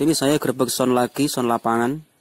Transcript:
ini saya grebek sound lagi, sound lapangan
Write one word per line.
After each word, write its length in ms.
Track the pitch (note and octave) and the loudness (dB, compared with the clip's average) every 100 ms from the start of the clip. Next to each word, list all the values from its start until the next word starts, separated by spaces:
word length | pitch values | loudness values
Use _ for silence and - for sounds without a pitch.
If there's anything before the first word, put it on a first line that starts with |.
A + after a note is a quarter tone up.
ini 80 | C#3+ | 0
saya 240 | D3+ C#3 D3+ | 2 2 2
grebek 320 | C3 B2+ B2+ | 0 -2 -2
sound 240 | - B2+ | 0 2
lagi, 400 | B2 B2 - C#3+ | 2 0 0 -2
sound 160 | - A#2+ | -2 -2
lapangan 560 | A#2 A2+ A#2 A#2+ D3+ D#3 _ | -2 0 0 0 -4 -10 _